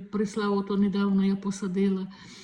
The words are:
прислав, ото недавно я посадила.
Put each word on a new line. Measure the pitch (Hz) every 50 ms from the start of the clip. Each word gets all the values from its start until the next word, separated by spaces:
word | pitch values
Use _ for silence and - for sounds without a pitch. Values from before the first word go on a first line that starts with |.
| 185 -
прислав, | - 208 220 202 - 220 208 202 202 196
ото | 196 202 202 196
недавно | 202 202 185 202 202 202 196 196 196
я | 196 196
посадила. | 196 - 196 196 - 214 190 180 196 196 196 190 190 190 190 - - - - - -